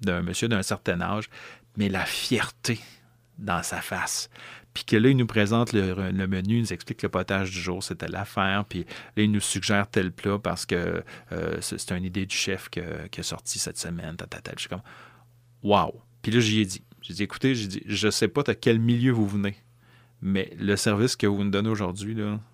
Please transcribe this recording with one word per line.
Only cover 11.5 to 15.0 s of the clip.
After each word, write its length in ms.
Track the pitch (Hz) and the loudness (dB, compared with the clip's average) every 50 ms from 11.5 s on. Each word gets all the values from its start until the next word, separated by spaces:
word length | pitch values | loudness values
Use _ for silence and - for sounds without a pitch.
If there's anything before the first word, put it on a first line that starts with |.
| 80 82 | -4 -4
c'est, 180 | 85 - - - | -6 -6 -6 -6
c'est 160 | - - 98 | -6 -4 -4
une 100 | 90 90 | -4 -4
idée 200 | 92 90 101 98 | -4 -4 -4 -4
du 100 | 95 - | -2 -2
chef 360 | - - - 98 92 - - | -2 -2 -2 -2 -4 -6 -8
que, 360 | - - 87 82 78 78 78 - | -8 -8 -6 -6 -8 -8 -10 -10
qui 120 | - - | -10 -8
a 20 | 85 | -8
sorti 360 | - - - - - - - | -6 -8 -8 -8 -6 -6 -4
cette 180 | - 87 87 | -4 -6 -6
semaine. 400 | - - 85 85 85 87 82 80 | -8 -8 -8 -6 -8 -8 -10 -10
Ta, 80 | 85 85 | -10 -12
ta, 140 | - - - | -12 -12 -12
ta. 120 | - - - | -12 -12 -10
Je 40 | - | -10
suis 80 | - - | -8 -8
comme, « 100 | - 90 - - - - | -8 -10 -10 -12 -20 -20